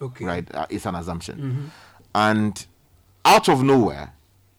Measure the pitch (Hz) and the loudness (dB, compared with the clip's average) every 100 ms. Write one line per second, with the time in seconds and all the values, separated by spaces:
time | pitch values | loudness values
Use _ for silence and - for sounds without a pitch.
0 | 131 127 - 87 - 73 78 101 107 87 | -14 -10 -8 -8 -8 -10 -8 -8 -8 -8
1 | 85 85 - - 135 131 147 - - _ | -8 -10 -12 -10 -8 -8 -10 -18 -20 _
2 | _ 101 107 107 107 95 - _ _ _ | _ 0 2 2 -2 -6 -16 _ _ _
3 | _ _ 156 208 202 143 135 135 98 71 | _ _ 4 6 6 4 4 4 4 -2
4 | 73 - _ _ _ | -12 -20 _ _ _